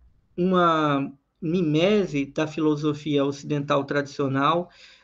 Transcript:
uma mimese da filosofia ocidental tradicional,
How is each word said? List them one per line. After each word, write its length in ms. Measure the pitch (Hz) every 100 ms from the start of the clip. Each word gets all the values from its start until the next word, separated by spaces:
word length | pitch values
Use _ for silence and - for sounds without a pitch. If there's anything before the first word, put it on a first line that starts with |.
| _ _ _ -
uma 720 | 185 180 170 160 151 139 139 - _ -
mimese 840 | 160 185 156 151 185 208 165 143 139
da 200 | 160 151
filosofia 800 | 160 156 147 151 147 156 143 139
ocidental 580 | 139 147 147 147 143
tradicional, 880 | 139 143 143 143 139 135 143 170 175 - - -